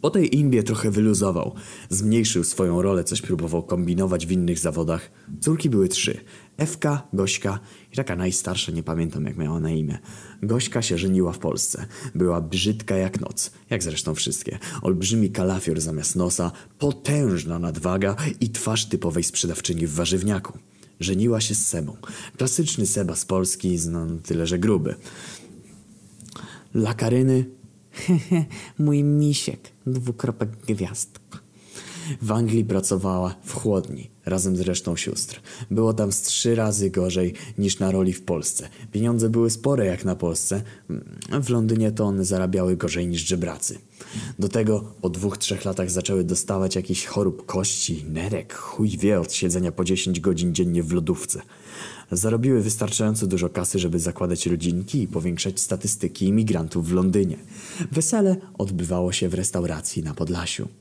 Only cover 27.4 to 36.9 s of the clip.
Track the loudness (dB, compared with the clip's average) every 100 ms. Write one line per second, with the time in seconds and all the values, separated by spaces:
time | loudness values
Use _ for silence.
27.4 | 2 -6 -20 -20 -20 -10 2 2 4 0
28.4 | 0 -6 -16 0 2 4 4 6 4 2
29.4 | -2 -6 -12 -10 -4 -2 -2 -2 -2 -2
30.4 | -4 -4 -4 -2 -2 -6 -10 -10 -20 -20
31.4 | -20 -20 -20 -18 -16 -12 -8 -4 0 2
32.4 | 4 2 2 0 2 0 2 0 0 -4
33.4 | -8 -4 0 0 0 -10 -14 -12 -4 -2
34.4 | 0 0 0 -2 -2 -4 -4 -4 -6 -10
35.4 | -16 -16 -4 2 2 2 0 0 -2 0
36.4 | 2 2 2 2 0